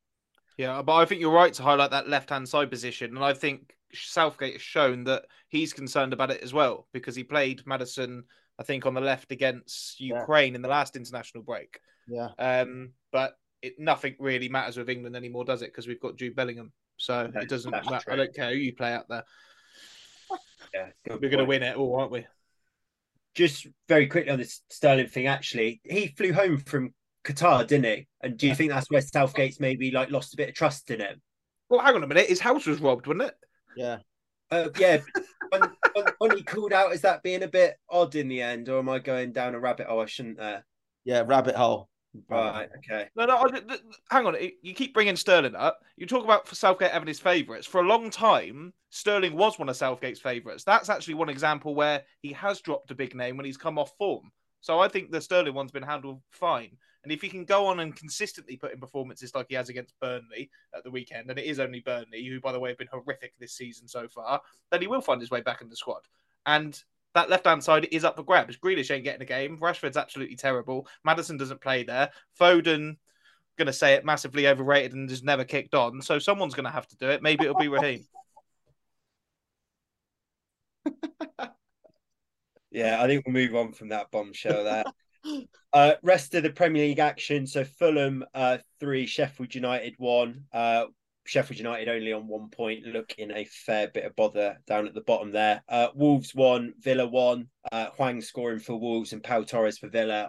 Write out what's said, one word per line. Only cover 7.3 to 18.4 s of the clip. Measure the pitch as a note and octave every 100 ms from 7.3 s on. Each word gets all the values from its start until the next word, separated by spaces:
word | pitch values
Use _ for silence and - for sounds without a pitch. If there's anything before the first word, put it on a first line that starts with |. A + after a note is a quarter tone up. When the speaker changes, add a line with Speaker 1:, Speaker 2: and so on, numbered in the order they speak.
| D3 C3+ C3 C#3
Speaker 1:
Maddison, | C3+ B2+ - B2 B2 A#2+ _ _ -
I |
think, | A#2 C3+ C3
on |
the | B2+
left | C3+ C3 -
against | C3 C3+ B2 - - - -
Speaker 2:
Yeah. | C3+ A#2+
Speaker 1:
Ukraine | A#2 D3+ C3+ B2
in |
the | B2+
last | C#3+ C3+ C3
international | A#2 B2 A2+ A#2
break. | A2 A2 C#2+ - _ _ -
Speaker 2:
Yeah. | A#2+ A#2 -
Speaker 1:
Um, | B2+ B2+ B2+ B2+ B2+ - _
but | C3+ C3 - _ _
it, | B2+ -
nothing | D#3 C#3+ C#3 C3
really | C3+ B2+ B2
matters | C3 B2 A#2+
with | A#2
England | B2 A#2+ B2
anymore, | B2 B2 B2
does | B2
it? | A#2
'Cause | - A#2
we've | A#2+
got | B2 -
Jude | B2 B2
Bellingham. | B2 A#2 A2+ _ _ -
So | - B2 A#2
Speaker 3:
No, | B2+
Speaker 1:
it | A2+
doesn't | C3 A#2+
Speaker 3:
that's | - -
Speaker 1:
matter. | B2+ -
I | C3
Speaker 3:
true. | B2+
Speaker 1:
don't |
care | C3+